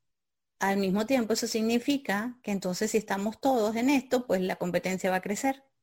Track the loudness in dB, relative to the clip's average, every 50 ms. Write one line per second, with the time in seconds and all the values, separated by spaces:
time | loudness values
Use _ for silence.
0 | _ _ _ _ _ _ _ _ _ _ _ -4 -2 0 2 2 2 2 2 2
1 | 2 2 2 2 2 2 0 -2 -2 -2 -2 -2 0 0 0 0 0 0 -2 -2
2 | 0 -2 -2 -2 -2 -6 -8 -10 -8 -6 -4 -4 -2 -4 -4 -2 -2 0 0 0
3 | -2 -2 -2 -2 -2 -4 -4 -2 0 2 2 4 2 0 0 0 2 2 2 2
4 | 2 2 0 0 0 2 0 0 0 0 -2 -2 -2 -2 -2 0 0 -2 -4 -2
5 | 0 0 0 0 -2 -4 -4 -2 0 -2 -2 -2 -6 _ _ _